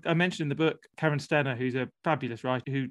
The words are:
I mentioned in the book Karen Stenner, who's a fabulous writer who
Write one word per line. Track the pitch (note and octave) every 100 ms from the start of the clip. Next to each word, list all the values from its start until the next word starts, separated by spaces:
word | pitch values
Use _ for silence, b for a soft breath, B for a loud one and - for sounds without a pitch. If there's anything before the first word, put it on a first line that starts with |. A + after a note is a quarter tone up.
I | E3+
mentioned | E3 F3+ - D3+
in |
the | C#3
book | D#3+ - - -
Karen | D#3 D3
Stenner, | - D3+ C3+ A#2+
who's | B2+ B2+
a | B2 -
fabulous | E3 D3 B2 A2+
writer | C3 B2+ C3+
who | C3+ B2+